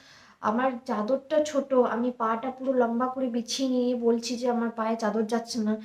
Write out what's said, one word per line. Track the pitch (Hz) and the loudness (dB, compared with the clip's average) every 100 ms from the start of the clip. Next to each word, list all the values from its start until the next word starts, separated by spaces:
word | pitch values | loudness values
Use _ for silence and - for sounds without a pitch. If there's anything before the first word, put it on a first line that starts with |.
| - - - - | -20 -20 -20 -6
আমার | 214 226 262 240 - | -2 0 0 -2 -4
চাদরটা | 214 214 269 - 311 | -4 0 -2 2 2
ছোট, | 302 269 269 | 2 0 2
আমি | 254 233 220 247 | 4 4 2 -2
পাটা | 240 226 226 262 | 0 -2 0 -4
পুরো | 254 262 | -4 0
লম্বা | 254 233 233 254 | 2 2 2 -2
করে | 262 262 | -2 -2
বিছিয়ে | 233 226 - 262 | -2 -4 -2 0
নিয়ে | 254 247 240 | 2 0 2
বলছি | 233 233 - 233 | 2 2 0 -4
যে | 247 | 0
আমার | 226 233 | 0 -2
পায়ে | 226 220 226 | -2 -2 0
চাদর | 214 214 | 0 0
যাচ্ছে | 214 233 233 240 | 0 -2 -2 -2
না, | 214 214 | -2 -2